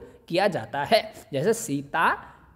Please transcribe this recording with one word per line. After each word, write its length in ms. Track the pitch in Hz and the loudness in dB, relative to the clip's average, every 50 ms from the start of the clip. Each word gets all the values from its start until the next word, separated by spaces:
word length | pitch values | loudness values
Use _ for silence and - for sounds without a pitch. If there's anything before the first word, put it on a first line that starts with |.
| - - - - _ | -2 -8 -18 -20 _
किया 200 | - 165 180 202 | -2 2 2 2
जाता 360 | 208 165 120 110 - - 139 143 | 2 2 -2 -6 -6 -4 -4 0
है। 300 | - 233 214 - - - - - - 143 | 2 2 2 2 -2 -8 -18 -12 -6 -4
जैसे 200 | 131 156 220 220 | 0 0 0 0
सीता 640 | - - - 139 143 139 - - 160 180 233 392 - - - - - - - _ | 0 -2 -4 -4 -4 -4 -4 0 2 2 2 2 0 -6 -14 -20 -20 -20 -20 _